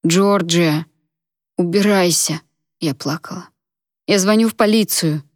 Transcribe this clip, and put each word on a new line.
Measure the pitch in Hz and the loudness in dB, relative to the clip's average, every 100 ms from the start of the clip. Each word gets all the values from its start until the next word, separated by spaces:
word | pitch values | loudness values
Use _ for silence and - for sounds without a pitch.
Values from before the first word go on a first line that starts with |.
| 170 | 0
Джорджия, | 175 202 202 170 170 170 151 165 _ _ _ _ _ _ - | 2 2 0 0 0 0 -2 -6 _ _ _ _ _ _ -4
убирайся!" | 175 196 202 196 175 160 - 160 _ _ _ _ | -2 0 2 2 2 0 -4 -6 _ _ _ _
Я | 160 | -6
плакала. | - 139 160 - 180 - _ _ _ _ _ - | -6 -8 -8 -10 -16 -16 _ _ _ _ _ -2
"Я | 202 | 0
звоню | 185 214 226 | 2 2 2
в | |
полицию!" | - 214 220 208 - 160 151 - | 2 2 2 0 -2 -2 -4 -8